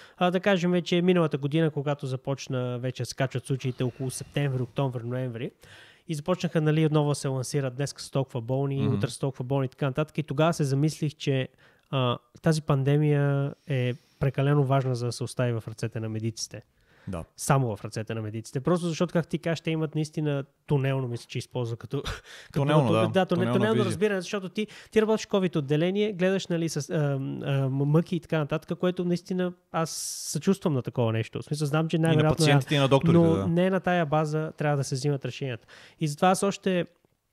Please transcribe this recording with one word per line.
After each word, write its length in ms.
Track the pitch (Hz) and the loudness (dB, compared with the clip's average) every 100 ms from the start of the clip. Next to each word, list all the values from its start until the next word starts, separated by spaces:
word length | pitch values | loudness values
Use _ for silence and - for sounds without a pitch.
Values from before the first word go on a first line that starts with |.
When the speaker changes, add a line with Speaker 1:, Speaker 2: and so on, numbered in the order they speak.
| - - | -12 -2
Speaker 1:
а, 140 | 180 | 0
да 100 | 180 | 2
кажем, 420 | 202 190 180 180 | 2 2 2 0
че 200 | - 175 | 2 2
миналата 360 | 180 180 160 147 | 4 4 2 0
година, 320 | 139 160 160 | 0 2 0
когато 360 | 151 139 143 135 | 0 -4 -4 -4
започна 720 | 127 - 135 - 131 123 123 | -6 -4 -6 -4 -4 -4 -4
вече 240 | 127 - | -6 -6
да 40 | 123 | -6
се 80 | |
качват 320 | - 135 127 - | -4 -2 -4 -4
случаите 380 | 135 131 - | -4 -4 -2
около 260 | 123 - 131 | -4 -4 -8
септември, 520 | - - 147 143 127 | -8 -6 -2 -2 -2
октомври, 400 | 120 - 139 123 | -4 -2 -2 -2
ноември, 460 | 117 123 127 113 147 - - - - - - | -6 -4 -4 -6 -10 -12 -20 -20 -20 -16 -8
и 60 | |
започнаха, 460 | 156 165 180 180 170 | -6 -2 -2 0 2
нали, 260 | 151 156 156 | 2 4 4
отново 220 | 151 147 | 4 2
да 60 | |
се 140 | 139 143 | 0 -2
лансират, 460 | 131 123 143 135 123 | -4 -2 -2 -2 -4
„Днеска 260 | 143 - | -6 -8
са 80 | - | -4
толкова 300 | 139 135 127 | -2 -2 -4
болни, 420 | 113 131 139 135 | -2 -2 0 0
Speaker 2:
Мгм. 120 | 107 | 0
Speaker 1:
утре 160 | 110 104 | 0 -2
са 100 | - | -4
толкова 240 | 139 - | -6 -4
болни“ 220 | 127 139 131 | -2 -2 -2
и 20 | |
така 180 | - 143 | -2 -2
нататък. 320 | 131 156 - | -2 -4 -4
И 40 | |
тогава 300 | 147 135 160 | -4 0 2
се 120 | 160 | 2
замислих, 520 | 143 135 156 - 151 - | 0 2 0 0 -6 -4
че, 320 | - 135 127 _ - _ - | -2 -2 -2 _ -20 _ -6
а, 280 | 135 127 123 _ - | -2 0 -2 _ -2
тази 200 | 170 156 | 0 2
пандемия 920 | - 139 135 147 151 147 143 139 139 - - | 2 2 4 4 4 4 2 0 -2 -6 -4
е 280 | 135 123 123 _ - | -2 -2 -4 _ -4
прекалено 440 | 139 135 139 147 | -2 0 2 4
важна, 300 | 131 135 131 | 4 2 0
за 120 | 120 120 | -2 -4
да 60 | |
се 120 | - | -4
остави 280 | 120 - 123 | -6 -2 -2
в 100 | 113 - | -2 -6
ръцете 320 | 110 113 113 | -8 -8 -6
на 80 | 110 | -6
медиците. 540 | 110 113 - - 110 - _ _ _ - | -4 -4 -6 -10 -12 -20 _ _ _ -10
Speaker 2:
Да. 160 | 87 80 - | -10 -10 -6
Speaker 1:
Само 400 | - 139 123 101 | 0 2 0 -4
в 80 | |
ръцете 300 | 110 - 110 | -8 -8 -8
на 80 | 113 | -6
медиците. 380 | 107 113 - 139 | -6 -8 -8 -4
Просто 260 | 127 180 170 | 0 0 0
защото, 240 | 156 175 | -2 -2
както 160 | 175 151 | -2 -2
ти 80 | 165 | -4
кажеш, 220 | 170 156 | -4 -4
те 100 | - | -4
имат 240 | 160 156 | -4 -2
наистина 500 | 156 151 - 151 143 139 _ - | -4 -4 -2 -2 -2 -6 _ -2
тунелно, 420 | 143 135 135 127 | 0 0 -2 -4
мисля, 180 | 120 - | -8 -8
че 100 | 131 | -10
използва 380 | - - 117 117 | -6 -6 -4 -6
като, 260 | - 139 | -8 -6
<laughs> 500 | - - - - - | -6 -10 -12 -20 -8
като 80 | 156 | -2
Speaker 2:
Тунелно, 260 | 143 156 123 | 2 4 4
Speaker 1:
дума. 140 | 107 | 4
Speaker 2:
да. 80 | 110 | 2
Speaker 1:
Да, 180 | 190 185 | 2 2
туне-, 20 | |
Speaker 2:
Тунелна 240 | 175 - | 0 2
Speaker 1:
тунелно 220 | 196 214 | 2 2
Speaker 2:
визия. 100 | 220 196 | 2 0
Speaker 1:
разбиране, 340 | 160 208 190 | 0 0 -2
защото 280 | 180 208 185 | -4 -6 -6
ти, 180 | - 214 - - | -6 -6 -8 -2
ти 120 | 214 | 2
работиш 240 | 214 220 - | 4 2 2
в 20 | |
covid 280 | 202 185 160 | 2 2 0
отделение, 560 | 139 151 185 202 208 | 0 2 2 2 -2
гледаш, 340 | 180 185 196 - | 0 0 0 0
нали, 220 | 170 165 | -2 -2
с, 220 | 151 139 | -4 -2
а, 40 | |
а, 240 | 170 143 135 | 0 0 0
м-, 500 | 139 135 147 139 135 135 | -4 -4 -2 0 0 0
мъки 320 | 143 156 170 170 | 2 2 2 -2
и 40 | |
така 180 | - 160 | -2 -2
нататък, 400 | 143 160 - 175 | -2 -4 -4 -2
което 260 | 180 180 | -2 0
наистина 480 | 175 175 - 185 180 180 _ | 0 -2 -2 -2 -4 -6 _
аз 180 | 165 160 - - - - | -4 -4 -4 -8 -8 -6
съчувствам 440 | 156 190 190 185 | -2 0 2 2
на 80 | 135 | 0
такова 300 | 117 - 113 | -2 0 0
нещо. 280 | 113 110 117 | 0 -2 -6
В 40 | |
смисъл, 220 | - 147 151 | -6 -4 -2
знам, 220 | 156 160 | 0 0
че 80 | 165 | 2
Speaker 2:
И 20 | |
на 100 | 165 | 4
Speaker 1:
най-вероятно 280 | 156 156 - | 4 4 4
Speaker 2:
пациентите, 380 | 151 143 131 | 6 6 4
и 40 | 147 | 2
на 100 | 135 | 6
докторите, 300 | - 165 170 | 6 6 6
Speaker 1:
но 160 | 165 165 | 6 4
Speaker 2:
да. 100 | 180 | 2
Speaker 1:
не 240 | 170 185 | 2 2
на 100 | 190 | 0
тая 260 | 180 180 156 | 0 0 2
база 460 | 156 156 156 156 - | 0 0 -2 -4 -4
трябва 200 | 151 147 | 0 0
да 80 | |
се 100 | 135 | 0
взимат 300 | 131 147 139 | -2 -2 -2
решенията. 420 | 127 - 139 117 - - - - | -4 -6 -6 -8 -12 -20 -18 -6
И 80 | 156 | -4
затова 200 | 147 185 | 2 2
аз 140 | 190 | 2
още, 440 | 202 - 196 180 - _ _ _ _ | 0 -2 -2 -2 -2 _ _ _ _